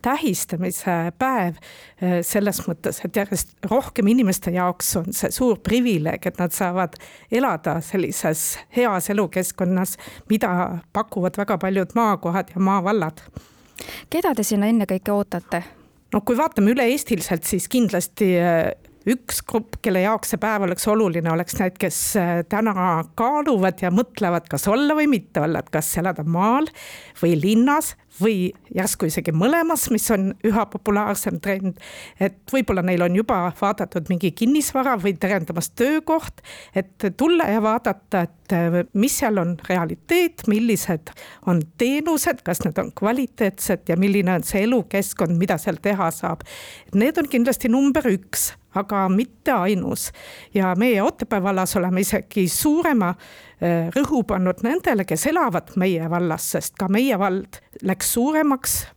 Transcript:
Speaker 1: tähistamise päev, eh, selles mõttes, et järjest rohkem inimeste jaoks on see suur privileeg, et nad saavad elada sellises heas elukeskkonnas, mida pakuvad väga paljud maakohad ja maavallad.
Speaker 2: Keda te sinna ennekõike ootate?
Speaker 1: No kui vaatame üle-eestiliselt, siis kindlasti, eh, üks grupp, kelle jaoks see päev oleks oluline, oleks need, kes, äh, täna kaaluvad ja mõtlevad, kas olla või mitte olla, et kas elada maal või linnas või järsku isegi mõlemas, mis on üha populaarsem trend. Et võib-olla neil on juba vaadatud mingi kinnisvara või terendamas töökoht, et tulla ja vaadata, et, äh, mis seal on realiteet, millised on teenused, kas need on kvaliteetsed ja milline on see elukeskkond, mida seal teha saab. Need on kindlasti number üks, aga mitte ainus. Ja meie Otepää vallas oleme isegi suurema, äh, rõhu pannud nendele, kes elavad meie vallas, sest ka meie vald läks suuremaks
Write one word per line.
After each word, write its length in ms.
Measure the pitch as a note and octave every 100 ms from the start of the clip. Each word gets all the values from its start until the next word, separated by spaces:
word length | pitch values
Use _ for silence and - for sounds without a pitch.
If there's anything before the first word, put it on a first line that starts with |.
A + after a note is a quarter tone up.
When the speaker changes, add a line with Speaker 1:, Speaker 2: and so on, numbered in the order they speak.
Speaker 1:
tähistamise 920 | A#3+ C#4+ D4+ F3+ - E3+ F#3 - - E3+ E3+ -
päev, 380 | C4 B3+ F3 D#3 - - - _
eh, 160 | F3+ F3 E3+
selles 340 | G#3 G3+ F#3 F3
mõttes, 320 | E3 - -
et 120 | - G#3
järjest 400 | G3 F#3+ - _ F#3+
rohkem 420 | A#3+ - - G3+
inimeste 400 | B3 G#3 F#3 F3+
jaoks 400 | F3+ F3+ F3 - F3+
on 120 | E3+ -
see 160 | -
suur 300 | - B3+ G3
privileeg, 640 | - A#3 B3 F3+ D#3 - F3
et 120 | -
nad 140 | F3
saavad 480 | - F#3 F3+ F3 - - - -
elada 460 | A#3 C4 D#3+ E3 D#3+
sellises 800 | - G3 E3 - E3 D#3+ - - - B3
heas 340 | B3 F#3+ F#3
elukeskkonnas, 880 | G#3 F#3 F#3 F3+ - F3+ F#3 F#3 - - - -
mida 520 | G#3+ A#3 F3+ F3+ E3+ -
pakuvad 480 | G3+ A3 G3 F3+ F#3+
väga 180 | G3+ F#3
paljud 380 | F#3+ F#3+ F#3 A#3
maakohad 560 | A3 F#3+ E3+ F#3+ F#3+
ja 60 | F3+
maavallad. 640 | F#3+ G3 F3+ G#3+ D#3+ - - - - _ _ - - - -
Speaker 2:
Keda 240 | D#4+ F4+
te 100 | A3+
sinna 240 | G#3 G#3 G#3
ennekõike 440 | A#3 G3 F#3 -
ootate? 520 | G3+ G3+ F3 - E3+ E3+ - _ _ _
Speaker 1:
No 80 | G#3
kui 160 | G#3 A#3+
vaatame 400 | D#4+ A3 G3+ B3
üle-eestiliselt, 720 | A#3 - - G3+ - E3 -
siis 240 | F#3 -
kindlasti, 640 | B3 G#3+ F#3+ - - G3+ F3
eh, 380 | F3 E3 D#3+ - - _
üks 380 | - B3+ - -
grupp, 340 | - A3+ - -
kelle 200 | A3+ F#3
jaoks 280 | G3 A3 -
see 80 | -
päev 240 | G#3+ G#3+ F#3+
oleks 200 | F3+ -
oluline, 400 | A3 G3+ E3 E3
oleks 260 | E3 F3 -
need, 160 | F#3 -
kes, 180 | F#3 - - G#3
äh, 160 | F3 F3 E3+
täna 560 | G#3 A3+ F#3 F3+ E3 D#3+ -
kaaluvad 640 | A#3 D4 D4 A3 F#3+ F3+
ja 80 | F3+
mõtlevad, 560 | F#3 B3 - F#3 E3+ -
kas 180 | F#3 G3+
olla 260 | A3+ D4 D4+
või 120 | D4+
mitte 320 | A#3 - -
olla, 160 | D3+ D3+
et 100 | -
kas 180 | D#3 - -
elada 240 | F3+ E3
maal 460 | D#3 E3+ G#3 C4 D#4 - - - - -
või 160 | E3+ E3
linnas 540 | F3+ A3+ B3+ D4 D4+ - _
või 380 | - G#3+ G3+ F3+ - -
järsku 380 | F#3 F#3 - E3
isegi 220 | F#3+ F3
mõlemas, 540 | D#3 G#3+ E4+ E4 D#4 -
mis 160 | G#3+ -
on 140 | G#3 F#3+ - A3
üha 180 | A3 G3+
populaarsem 680 | G3+ - G3+ G#3 G3+ A3 E3+
trend. 380 | G3 F#3+ F#3+ F3+ - - - -
Et 160 | G3 - -
võib-olla 320 | C4+ A#3 F#3+ F3
neil 160 | F3
on 140 | F3 F#3
juba 200 | A3 G3+ F3 -
vaadatud 500 | G3+ G#3 G3+ F3+ D3+
mingi 220 | F3+ F3
kinnisvara 640 | - A3+ D4 C4 C4 C4 A#3
või 140 | G3 E3+
terendamas 540 | F#3 G3 D#3+ E3+ -
töökoht, 640 | - B3+ D#4 D#4 D#4+ - - - - -
et 340 | G3 F#3+ _ G3+ F#3
tulla 320 | D#4+ E4+ -
ja 100 | A3
vaadata, 640 | G#3+ A#3 A#3 F#3+ _ G3
et, 280 | E3+ _ -
äh, 280 | F3 E3+ F3 F3
mis 240 | G3 C4 -
seal 200 | A#3+ G3+
on 140 | E3+ E3+ -
realiteet, 800 | F3+ E3+ - - F4+ E4+ - -
millised 640 | G#3+ A#3 G3+ - D#3+ - - - - -
on 140 | F3 D#3 -
teenused, 640 | A#3+ C#4+ D#4+ D#4 F4 -
kas 220 | - E3+
need 140 | F3+ F#3+
on 140 | - -
kvaliteetsed 920 | G3+ B3+ B3+ - G3+ F#3+ - F3+ -
ja 120 | E3+
milline 380 | G3+ G3+ F#3 F3+
on 80 | -
see 180 | G3+
elukeskkond, 720 | G#3+ B3+ - G3 G3 - E3+ E3+
mida 220 | F#3+ E3
seal 240 | - E3
teha 280 | - G3 E3
saab. 360 | - F3 E3 - - - - -
Need 240 | G3 B3+ D#4+
on 100 | D4
kindlasti 400 | B3+ A#3+ B3 B3+
number 380 | B3 C#4 C#4+ C4
üks, 460 | G3 - - - - _
aga 340 | F#3+ G3+ G3+ F#3+
mitte 440 | F#3+ B3+ _ -
ainus. 580 | A#3+ F3+ F#3+ E3+ - - - - - -
Ja 200 | G#3 F#3 F3+
meie 260 | B3 G#3
Otepää 400 | A3+ - A3+ G#3
vallas 340 | F#3+ F#3+ F#3 G#3
oleme 240 | F3+ F3+
isegi 480 | G3+ G#3+ - G#3+ F#3
suurema, 600 | - D4+ D#4 E4 B3 F3+ F3+ - - - -
äh, 260 | F3 E3+ E3 B3+
rõhu 280 | C#4+ C#4+ G3+
pannud 360 | F#3+ F#3 F3+
nendele, 420 | A#3 F4 F4+ A3+
kes 220 | F#3 D#3+ C#4+
elavad 480 | E4+ C4+ E3+ - -
meie 340 | F#3 E3+ D#3+
vallas, 400 | F3 F3 D#3+ -
sest 260 | D#3+ - -
ka 100 | F#3+
meie 300 | G3+ C4+ G3
vald 420 | G3 F#3+ - - _ -
läks 300 | F#3+ F#3+ -
suuremaks 760 | A#3 C4 D#4 D#4 C4 - - -